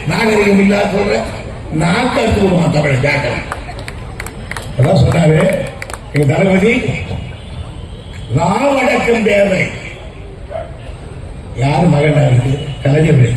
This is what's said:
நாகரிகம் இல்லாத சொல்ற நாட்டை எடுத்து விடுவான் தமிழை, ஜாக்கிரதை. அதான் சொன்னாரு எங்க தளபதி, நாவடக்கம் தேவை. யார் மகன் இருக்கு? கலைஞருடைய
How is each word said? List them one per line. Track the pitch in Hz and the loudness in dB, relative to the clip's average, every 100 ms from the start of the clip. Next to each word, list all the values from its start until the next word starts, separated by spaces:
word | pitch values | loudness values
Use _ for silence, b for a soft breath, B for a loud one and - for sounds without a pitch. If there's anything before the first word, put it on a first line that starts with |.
| 151 | -4
நாகரிகம் | 160 220 214 202 196 | 0 2 2 4 4
இல்லாத | 196 202 - | 4 4 2
சொல்ற | - 139 139 - - - - - | 0 0 -2 -2 -8 -10 -12 -6
நாட்டை | 156 165 214 254 - | -2 0 2 0 0
எடுத்து | 220 202 | 2 2
விடுவான் | 190 170 156 147 | 2 2 2 2
தமிழை, | 147 127 | 2 0
ஜாக்கிரதை. | 143 143 151 151 - - - - - - - - - - - - - - | 0 0 -2 -4 -6 -10 -10 -12 -10 -12 -12 -12 -12 -12 -12 -10 -6 0
அதான் | 127 - | 2 4
சொன்னாரு | - 165 156 156 - - - - - - - | 4 4 4 4 4 0 -4 -10 -12 -12 -4
எங்க | - 139 | 0 2
தளபதி, | - 190 185 214 254 - - - - - - - - - - - - - - - 127 | 2 2 4 2 2 -2 -4 -6 -8 -10 -12 -12 -12 -12 -12 -14 -14 -14 -12 -4 0
நாவடக்கம் | 175 220 277 269 247 - - 226 202 | 2 2 2 2 2 0 2 2 2
தேவை. | 202 202 185 - - - - - - - - - - - - - - - - - - - 117 | 4 2 2 -2 -6 -12 -14 -14 -14 -16 -14 -12 -10 -10 -14 -14 -14 -14 -14 -14 -14 -10 -2
யார் | 131 156 170 | 0 4 4
மகன் | 143 151 143 131 | 4 4 4 4
இருக்கு? | 123 135 139 - - | 4 2 -2 -4 -2
கலைஞருடைய | 139 147 160 135 117 | 2 4 6 6 4